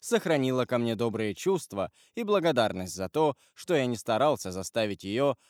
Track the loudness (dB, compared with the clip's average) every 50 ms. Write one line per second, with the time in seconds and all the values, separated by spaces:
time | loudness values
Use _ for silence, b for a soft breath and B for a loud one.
0 | b -2 -2 0 2 2 2 2 2 2 2 0 0 0 0 0 0 0 0 0
1 | 0 -2 0 -2 -2 -4 -4 -2 0 0 0 0 -2 -6 -4 -4 -4 -4 b b
2 | b b b -8 -2 2 2 2 4 2 2 4 2 2 0 -4 -6 -8 -6 -8
3 | -8 -4 0 2 2 2 0 b b b b -20 -4 0 0 2 2 0 -2 -4
4 | -2 -2 2 2 4 2 2 0 -4 -8 -6 -6 -8 -6 -2 -2 -2 -2 -4 -6
5 | -6 -6 -2 0 0 0 -2 b b b